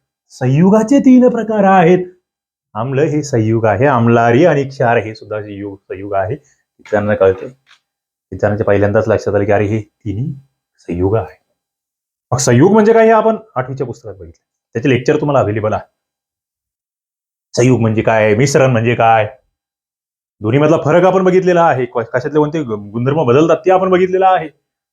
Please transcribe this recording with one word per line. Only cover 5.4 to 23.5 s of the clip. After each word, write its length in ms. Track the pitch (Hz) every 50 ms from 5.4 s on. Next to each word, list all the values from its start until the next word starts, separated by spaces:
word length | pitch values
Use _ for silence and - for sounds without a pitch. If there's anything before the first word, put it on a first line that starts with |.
संयुग, 340 | 104 107 101 98 104 101 101
संयुग 380 | - _ - 98 92 101 101 98
आहे. 200 | 98 95 98 143
विद्यार्थ्यांना 840 | - _ _ _ _ _ _ _ _ - - 107 104 104 104 104
कळतंय, 320 | - 95 95 92 - - 131 - _ _ _ _ _ _ _ _ _ _ _ _ _ _ -
विद्यार्थ्यांच्या 340 | 92 92 107 104 104 104 107
पहिल्यांदाच 420 | 107 101 98 104 101 104 110 110
लक्षात 280 | 110 101 - - 107 101
आलं 100 | 101 101
की 60 | 104
अरे 140 | 101 101 104
हे 160 | 98 110 107
तिन्ही 520 | 104 _ _ _ - 107 95 110 139 160 135 - - _ _ _ _ _ _
संयुग 380 | _ _ - 87 85 92 95 110
आहे. 300 | 110 - - - _ _ _ _ _ _ _ _ _ _ _ _ _ _ _ _ _ _ -
मग 60 | 135
संयुग 340 | 131 - 131 120 123 156 202
म्हणजे 220 | 214 220 208 226 226
काय 120 | 226 220
हे 60 | 220
आपण 260 | 226 214 214 220 220 - - _ -
आठवीच्या 320 | 127 131 135 131 139 135
पुस्तकात 260 | 117 110 - - 104 95
बघितलं, 320 | 95 85 82 - _ _ _ _ _ _ _ -
त्याचे 160 | 113 123 139
लेक्चर 320 | 135 127 131 151 151 151
तुम्हाला 180 | 151 143 139 127
अव्हेलेबल 340 | 107 - 110 110 104 107 101
आहे. 220 | 90 - _ _ _ _ _ _ _ _ _ _ _ _ _ _ _ _ _ _ _ _ _ _ _ _ _ _ _ _ _ _ _ _ _ -
संयुग 260 | 120 123 131 123 110
म्हणजे 220 | 113 113 107 110
काय, 340 | - 117 113 110 107 107 104
मिश्रण 360 | 113 143 139 - 156 131 131
म्हणजे 240 | 123 110 113 117 120
काय, 340 | 120 117 113 113 110 104 - - _ _ _ _ _ _ _ _ _ _ _ _ _ _ _ _ _ _ _ _ -
दोन्हीमधला 380 | 107 107 120 143 151 151 165 160 -
फरक 200 | 147 160 180 180
आपण 180 | 185 180 190 185
बघितलेला 400 | 185 175 185 175 180 175 170 170
आहे, 220 | 160 127 127 123
क-, 120 | 120 -
कशातले 420 | 120 110 - - 127 139 147 147 151
कोणते 240 | 151 147 156 160 139
गु-, 280 | 113 107 101 101 104
गुणधर्म 320 | 104 120 123 135 147 165 139
बदलतात 340 | 120 120 147 165 165